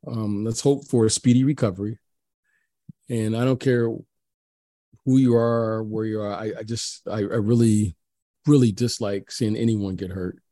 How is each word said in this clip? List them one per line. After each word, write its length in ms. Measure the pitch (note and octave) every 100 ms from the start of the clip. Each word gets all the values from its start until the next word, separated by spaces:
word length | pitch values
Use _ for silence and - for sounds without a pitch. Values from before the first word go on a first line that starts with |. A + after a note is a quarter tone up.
| -
Um, 380 | A#2+ G#2+ G2+
let's 160 | A2 A2
hope 260 | C#3 C#3 -
for 180 | B2
a 60 | A2
speedy 320 | - B2+ A#2+
recovery. 560 | C3 D3 A2 F#2 G#2 A2 _ _ _ _ _ _ _ _ _ - _
And 280 | A#2+ A2 A2+
I 80 |
don't 140 | B2+ C3
care 300 | C3+ B2 A#2 A2+ - _ _ _ _ _ _ _ _ _
who 120 | - C3
you 180 | C3
are, 480 | A#2 A#2 A#2 A2+ A2
where 220 | A2 A2
you 160 | A2 G#2+
are. 120 | G#2
I, 200 | G2+ A2 G#2
I 40 |
just, 400 | G#2+ A#2 - - -
I, 100 | A2
I 220 | G2+ A#2
really, 560 | G2+ A#2+ A#2 G#2+ G#2+ E2 _ _ _ _ -
really 240 | D3 A#2+
dislike 600 | F#2+ A#2+ - G#2+ G2+ -
seeing 240 | - A2 A2
anyone 400 | A2+ A2 G2 F#2
get 160 | F#2
hurt 280 | F#2+ F2+ - _